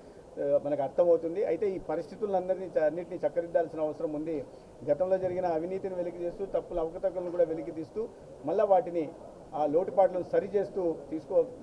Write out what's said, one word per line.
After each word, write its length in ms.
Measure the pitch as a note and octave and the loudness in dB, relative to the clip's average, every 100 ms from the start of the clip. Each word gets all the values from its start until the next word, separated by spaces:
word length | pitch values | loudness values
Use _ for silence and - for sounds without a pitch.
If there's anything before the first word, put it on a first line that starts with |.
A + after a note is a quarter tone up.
| - - - - | -18 -20 -16 -4
ఆ, 200 | C#3+ C#3+ C#3+ | 2 2 2
మనకు 160 | C#3+ | 0
అర్థమవుతుంది. 640 | C#3 - F3 E3 E3 F3 - | 0 4 6 6 2 -2 0
అయితే 240 | A#3 G#3 | 0 0
ఈ 100 | F3+ | -2
పరిస్థితులందరినీ 920 | - E3 E3+ F#3 G#3 F#3 F3+ F3+ F#3 E3+ | -4 -6 -6 -6 -2 0 0 -2 -2 2
చ-, 20 | |
అన్నింటినీ 400 | D#3 E3 F3 F3 G3 | 2 0 -6 -4 -2
చక్కదిద్దాల్సిన 520 | F3 E3+ F3 E3 D#3+ | -2 0 0 0 -2
అవసరం 340 | D3+ D3 D#3+ | -4 -2 -4
ఉంది. 320 | D3+ D#3 D#3 B2+ - - - A#2+ | -4 -4 -4 -6 -14 -20 -8 0
గతంలో 260 | C#3+ F#3 F#3+ | 2 4 2
జరిగిన 280 | F#3 F3+ F3+ | 2 0 0
అవినీతిని 500 | D#3+ F3 F#3+ F#3+ F3+ | 0 -2 -4 -4 -4
వెలికి 280 | F3 E3+ | -4 -4
చేస్తూ, 220 | F3 E3+ F#3+ | -6 -6 -4
తప్పుల 340 | E3+ - F3 | -4 -2 -4
అవకతవకలను 520 | D#3+ F3+ F#3+ F3 F3 | -4 -2 -2 -2 -2
కూడా 120 | F3 | 2
వెలికి 280 | E3 D#3+ D#3+ | 2 0 -6
తీస్తూ, 360 | D#3 D#3 G#3 A#3 - - - C#3 | -8 -8 -6 -8 -10 -18 -10 -2
మళ్ళా 180 | F#3+ | 2
వాటిని 480 | G#3 F#3 F3 E3+ C#3+ - - - - D3 | 6 6 4 -2 -4 -6 -16 -18 -10 -2
ఆ 100 | D3+ | 2
లోటుపాట్లను 580 | D3+ F#3+ G3 F#3 F3+ | 2 4 6 4 4
సరిచేస్తూ 720 | E3 E3+ F#3+ G3 F#3+ G3 F3 D#3 - | 0 0 0 0 -2 -2 -2 -2 -6
తీసుకో-, 360 | D#3 - F3+ D#3 - | -10 0 2 2 -4